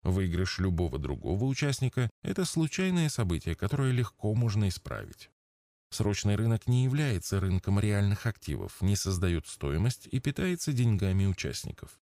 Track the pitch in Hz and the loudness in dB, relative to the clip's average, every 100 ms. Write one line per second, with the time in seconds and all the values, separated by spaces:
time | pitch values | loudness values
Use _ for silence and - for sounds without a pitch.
0 | - 92 95 85 92 - 92 85 87 76 | 0 0 0 0 -2 0 0 2 0 -2
1 | 67 67 58 95 127 135 147 135 127 - | -4 -4 -2 -2 0 0 -2 0 -2 0
2 | 120 - - 190 180 - 160 - 190 180 | -2 -4 -6 -2 -2 0 -2 0 0 2
3 | 156 - 98 82 - 85 - 139 135 123 | 0 0 0 0 -2 -2 -2 0 2 0
4 | 117 _ 107 107 117 104 101 - - 53 | -2 _ -2 2 2 2 0 0 -8 -10
5 | - - - _ _ _ _ _ _ - | -10 -16 -20 _ _ _ _ _ _ -2
6 | 104 101 104 104 113 113 - 123 127 139 | -2 0 2 2 2 0 2 2 4 2
7 | 151 98 - 98 95 92 - 101 107 101 | 0 -2 0 0 2 0 2 2 2 2
8 | 101 101 - - - 67 50 - 92 101 | 2 2 -2 -6 -6 -6 -6 -2 0 0
9 | 95 92 92 85 - - 71 76 110 - | 0 0 2 0 -4 -6 -2 0 0 -2
10 | - 131 143 139 185 175 - 131 117 104 | -6 -4 -2 -2 -2 -2 -2 2 2 2
11 | 95 92 98 92 - 60 - - - - | 2 2 2 0 -4 -6 -10 -12 -16 -20